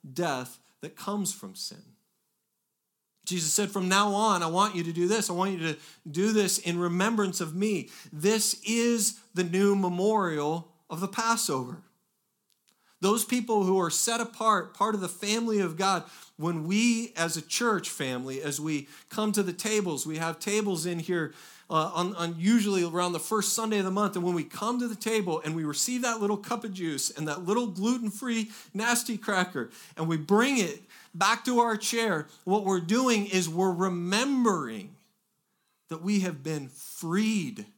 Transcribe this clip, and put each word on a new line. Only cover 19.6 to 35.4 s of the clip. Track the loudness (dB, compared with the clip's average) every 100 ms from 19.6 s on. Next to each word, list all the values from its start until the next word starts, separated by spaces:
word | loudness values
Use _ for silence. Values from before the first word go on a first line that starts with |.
| 0 0 0 -4 -4
we | -4
have | -4 -4
tables | -2 0 0 -2 -2
in | -4
here, | -2 -2 -2 -8 -20 -20 _
uh, | 0 0
on, | 0 -2 -2
on | -4 0
usually | 4 6 4 2
around | 2 0 0
the | -2
first | -2 -2 0
Sunday | -2 0 0
of | 0
the |
month. | 0 0 0
And | 0
when |
we | 0
come | -4 -6 -4 -2
to | -4
the | -4
table | -2 0 0 -2 -2
and | -4
we |
receive | -4 -2 -2 0
that | -2 0
little | 0 -2
cup | -2 -6
of | -4
juice | -6 -4 -4 -4
and | -4 -4
that | -4 0
little | 0 0
gluten-free | -2 0 0 -2 -6 -4 -2 -4 -10 -10
nasty | -4 0 0 0 -6
cracker, | -2 0 0 -4 -8 -10 -20 -6
and | -2
we | -2
bring | 4 4 4 2
it | 0 -4 -16 -20 -18
back | 0 2 2 2
to | 4
our | 4 2
chair, | 0 0 0 0 -4 -10
what | 0 0 2
we're | 0
doing | 2 2 4 2 2
is | 0 0
we're | 2 2
remembering | 2 0 0 0 0 2 4 4 2 -2 -8 -12 -18 _ _ _ _